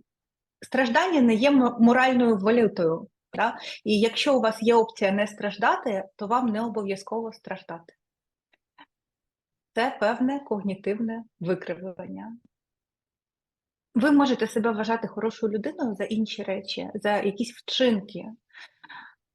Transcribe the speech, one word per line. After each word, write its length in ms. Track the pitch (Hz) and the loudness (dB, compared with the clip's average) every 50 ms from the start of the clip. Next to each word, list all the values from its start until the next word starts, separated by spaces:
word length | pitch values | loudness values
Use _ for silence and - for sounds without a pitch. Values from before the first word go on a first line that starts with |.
| _ _ _ _ _ _ _ _ _ _ _ _ | _ _ _ _ _ _ _ _ _ _ _ _
страждання 600 | - - - 254 262 233 233 311 359 381 339 285 | -10 -4 0 0 2 2 2 2 2 2 4 4
не 140 | 240 233 220 | 4 4 4
є 140 | 208 254 285 | 4 4 4
м-, 280 | 285 262 247 240 240 220 | 4 4 4 2 4 4
моральною 580 | 226 233 247 254 254 262 254 247 247 233 220 190 | 6 6 6 6 4 4 4 4 4 4 2 2
валютою, 720 | 190 214 233 240 226 196 - - 170 160 165 180 - - _ _ _ _ - | 2 2 4 4 4 2 2 0 0 0 0 -2 -6 -12 _ _ _ _ -4
да? 220 | 180 208 233 - - - - - - - | -2 -2 -2 -4 -6 -12 -16 -14 -8 -2
І 160 | 214 214 202 | 0 2 2
якщо 380 | 220 233 226 - - 294 269 247 | 2 2 0 0 0 2 2 2
у 20 | |
вас 220 | 220 226 - - | 2 0 0 0
є 120 | 214 233 233 | 2 4 6
опція 380 | 226 220 226 - - 214 190 | 6 4 2 0 -2 0 0
не 140 | 196 202 214 | 2 0 -2
страждати, 800 | 208 - - 202 202 196 - 226 285 359 370 - 254 202 190 - - _ | -2 -4 -6 -6 -6 -4 0 2 2 2 2 0 -2 -4 -4 -4 -8 _
то 100 | - 208 | -10 -4
вам 200 | 190 233 254 247 | -2 0 0 0
не 140 | 226 208 214 | 0 0 -2
обов'язково 720 | 233 233 202 220 202 196 190 190 - - 220 226 226 220 | -2 -4 -4 -4 -4 -4 -6 -6 -8 -8 -8 -8 -8 -8
страждати. 600 | - - - 190 190 190 - - 170 165 170 - - _ _ _ _ _ _ _ _ _ _ _ _ _ _ _ _ - - _ _ _ _ _ _ _ _ _ _ _ _ _ _ _ _ _ - | -12 -14 -12 -12 -12 -12 -12 -14 -16 -16 -16 -20 -20 _ _ _ _ _ _ _ _ _ _ _ _ _ _ _ _ -20 -20 _ _ _ _ _ _ _ _ _ _ _ _ _ _ _ _ _ -2
Це 220 | 220 240 269 269 - | -2 -2 0 0 0
певне 400 | 208 214 240 233 254 262 277 285 | 0 0 0 0 0 -2 -2 -4
когнітивне 840 | - - 220 202 196 196 190 190 - 196 208 226 233 220 226 233 226 _ _ - | -6 -6 -6 -4 -4 -6 -6 -6 -4 -6 -4 -4 -4 -6 -6 -8 -12 _ _ -8
викривлення. 960 | 170 175 180 180 - - 170 170 180 190 175 185 - 190 190 190 202 226 233 240 _ _ _ _ _ _ _ _ _ _ _ _ _ _ _ _ _ _ _ _ _ _ _ _ _ _ _ _ _ _ - | -4 -4 -4 -4 -6 -8 -10 -10 -10 -12 -12 -12 -14 -14 -14 -14 -14 -14 -16 -18 _ _ _ _ _ _ _ _ _ _ _ _ _ _ _ _ _ _ _ _ _ _ _ _ _ _ _ _ _ _ -2
Ви 160 | 240 240 302 | 2 4 4
можете 360 | 285 285 277 254 247 - 220 | 6 6 6 4 2 0 -2
себе 240 | 220 - 226 214 233 | -2 -2 0 0 0
вважати 360 | 220 208 214 220 226 226 220 185 | 0 -2 -2 -2 -2 -2 -4 -6
хорошою 440 | - 208 220 226 - - 226 208 | -6 -4 -4 -4 -4 -2 -4 -4
людиною 420 | 214 208 208 302 359 370 294 226 202 | -2 -4 -6 -6 -6 -4 -4 -4 -4
за 100 | 190 202 | -4 -4
інші 380 | - 220 220 220 214 - 214 | -4 -2 -2 -2 -4 -6 -8
речі, 480 | 196 196 190 202 196 - - 190 180 196 - | -6 -6 -6 -6 -6 -8 -8 -8 -8 -8 -6
за 220 | 202 - 208 208 | -4 -2 0 0
якісь 360 | 196 - 202 196 - 233 - | 0 0 -2 -2 -4 -6 -6
вчинки, 720 | - - - - - - 262 247 220 190 190 - - 175 - 220 226 - _ _ - - - - _ _ - - - - - - - _ _ _ | -8 -12 -10 -6 0 2 2 4 2 2 -2 -6 -12 -14 -14 -14 -18 -20 _ _ -20 -20 -20 -20 _ _ -20 -20 -20 -20 -20 -20 -20 _ _ _